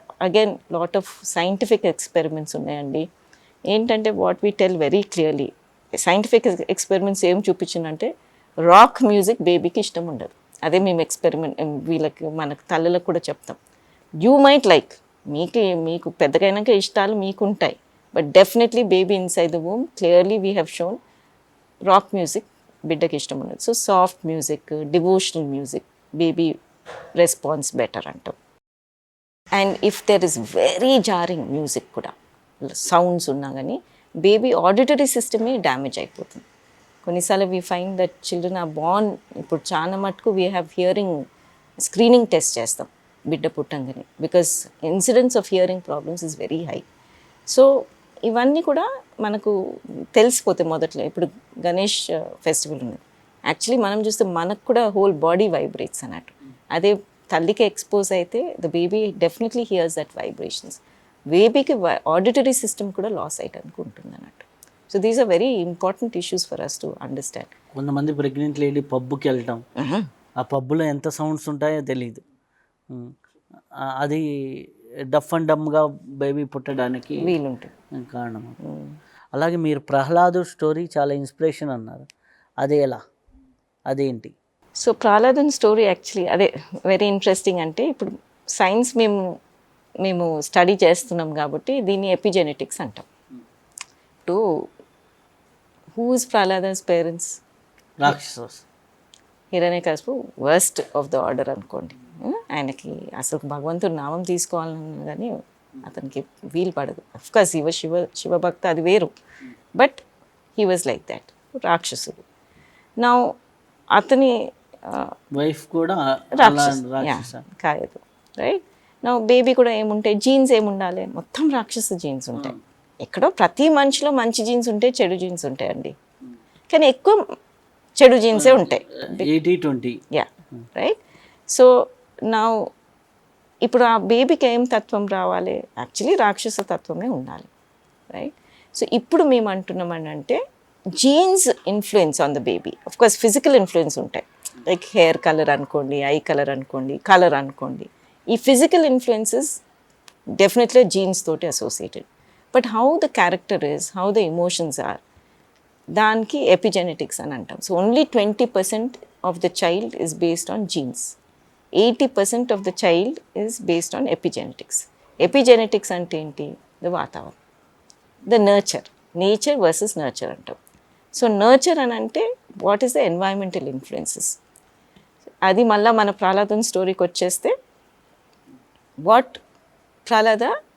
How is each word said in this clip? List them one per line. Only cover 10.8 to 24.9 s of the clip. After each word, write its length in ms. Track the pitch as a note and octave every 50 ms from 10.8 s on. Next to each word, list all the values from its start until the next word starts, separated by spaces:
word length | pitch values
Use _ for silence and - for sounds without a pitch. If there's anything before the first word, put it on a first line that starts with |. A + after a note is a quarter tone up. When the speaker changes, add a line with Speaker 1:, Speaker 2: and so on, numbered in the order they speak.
| G3
Speaker 1:
మేము 140 | F#3+ F3 E3 D#3
ఎక్స్పెరిమెంట్, 520 | - - - - D#3+ C#3+ D#3 D#3+ C#3 - - D#3 D3+ D3 C3+ B2 D#3+
వీళ్ళకి, 340 | E3 D#3+ D#3 D3 - - D#3+ D#3 D#3 D#3+
మనకు 240 | D#3 - D3 - _ -
తల్లులకు 340 | F3 D#3+ E3 F3 F3 F3 F3 G3
కూడా 120 | E3 E3+ - -
చెప్తాం. 280 | D3 - _ - - - _ _ _ _ _ _ _ _ _ _ - D3+ F3
You 100 | B3 C#4 C#4 C#4
might 200 | C#4 C#4+ C#4 C#4+ F#3+
like, 200 | E3 C#3 - - - - _ _ _ _ - C#3+ D3
మీకు, 300 | D3+ F3 E3 - A3+ G#3 F#3+ F3 E3 D#3+ D#3+
మీకు 200 | E3+ F3 - E3+ - -
పెద్దగైనాక 500 | D#3+ C#3 C#3 D#3+ G3+ F#3+ G3 G#3 G#3+ B3+ G#3+ G3
ఇష్టాలు 320 | - - - G#3 G3 G3+ A3 G3+ F#3+
మీకు 180 | F#3+ G3 - G#3 G3+
ఉంటాయి, 280 | G3+ - E3 - - - _ _ _ _ _ _ -
but 120 | F3 D3+ C#3+ - F#3+
definitely 460 | G3 - - A#3 A#3 A#3 A#3 A#3+ A#3 F#3 F#3+
baby 220 | F#3 F#3+ F#3 G3+ F#3
inside 300 | F#3 E3+ - F#3+ E3+ D#3+ E3+
the 60 | E3 D#3+
womb, 180 | F3 G#3 B3 D4 - _ -
clearly 400 | F#3 E3+ F3 F3+ F3+ G3 A3 G#3 F#3+
we 60 | G3 G3+ F3+
have 100 | D#3+ D#3+ - -
shown 160 | E3+ F#3 A3+ - _ _ _ _ _ _ _ _ _ _ _ _ _ _ _ - - G3
రాక్ 200 | - G3+ G3+ - G3+ F#3+
మ్యూజిక్ 300 | E3+ C#3+ - A3 - _ _ _ _ _ _ _ - D#3
బిడ్డకి 260 | E3 D3+ E3+ D#3 D#3 C#3+
ఇష్టం 160 | - - E3 C3+
ఉండదు. 180 | C3 - - - -
So 60 | A#3 A#3+ - - G#3+
సాఫ్ట్ 320 | G3 F3+ F#3 F3+ - _ - D#3+
మ్యూజిక్, 400 | D#3+ D#3 - - D3+ C#3 _ - D3+ D3+ D3+ C#3+